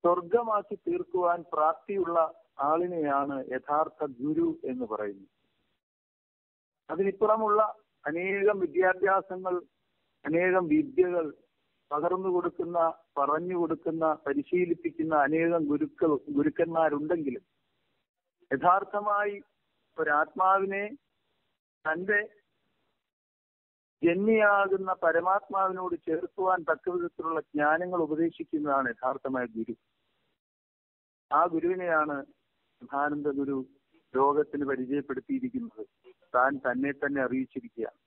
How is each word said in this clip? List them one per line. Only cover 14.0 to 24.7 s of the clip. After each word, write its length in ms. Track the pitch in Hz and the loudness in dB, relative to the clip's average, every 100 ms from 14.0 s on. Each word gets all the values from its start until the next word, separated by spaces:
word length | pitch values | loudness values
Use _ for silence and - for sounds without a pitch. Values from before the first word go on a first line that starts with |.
| 160 151 - | 0 0 -2
പരിശീലിപ്പിക്കുന്ന 880 | 143 - 180 175 170 170 156 156 156 139 | -2 0 0 0 -2 -4 -4 0 2 2
അനേകം 360 | 160 170 170 147 | 2 2 2 0
ഗുരുക്കൾ, 400 | 147 151 - 165 139 - 143 | 0 -2 0 2 2 0 0
ഗുരുക്കന്മാരുണ്ടെങ്കിലും 1040 | 147 - 170 165 160 147 156 170 143 120 _ _ _ _ _ _ _ _ _ _ _ | 0 0 0 2 2 0 -2 -2 -2 -6 _ _ _ _ _ _ _ _ _ _ _
യഥാർത്ഥമായി 840 | 139 165 190 196 208 208 202 208 202 - _ _ _ _ - | 0 4 4 2 -4 -2 0 -2 -4 -14 _ _ _ _ -4
ഒരാത്മാവിനെ 840 | 156 147 156 - 190 190 196 196 208 285 _ _ _ _ _ _ _ _ 156 | 2 2 0 2 4 4 2 -2 -6 -10 _ _ _ _ _ _ _ _ -4
തന്റെ 340 | 165 185 208 214 _ _ _ _ _ _ _ _ _ _ _ _ _ _ _ _ _ 170 | -4 0 0 0 _ _ _ _ _ _ _ _ _ _ _ _ _ _ _ _ _ 0
ജന്മിയാകുന്ന 840 | 180 208 220 208 202 196 | 2 2 4 4 4 2